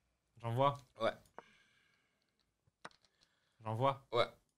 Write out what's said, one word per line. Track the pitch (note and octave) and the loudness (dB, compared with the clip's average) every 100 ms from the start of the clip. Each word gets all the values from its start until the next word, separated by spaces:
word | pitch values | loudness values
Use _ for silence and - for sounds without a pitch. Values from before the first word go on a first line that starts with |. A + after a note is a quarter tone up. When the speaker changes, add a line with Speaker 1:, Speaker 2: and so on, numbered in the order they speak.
| _ _ _ - | _ _ _ -12
Speaker 1:
J'envoie. | A#2 A#2 C#3 - - - | -4 0 0 0 -8 -4
Speaker 2:
Ouais. | A2 - - - - - _ _ _ _ _ _ _ _ _ _ _ _ - - _ _ _ _ _ _ | -2 -2 -10 -20 -20 -20 _ _ _ _ _ _ _ _ _ _ _ _ -20 -20 _ _ _ _ _ _
Speaker 1:
J'envoie. | A2 A2 C3+ C3+ - | -6 0 0 0 0
Speaker 2:
Ouais. | A#2+ - - _ | 2 2 -2 _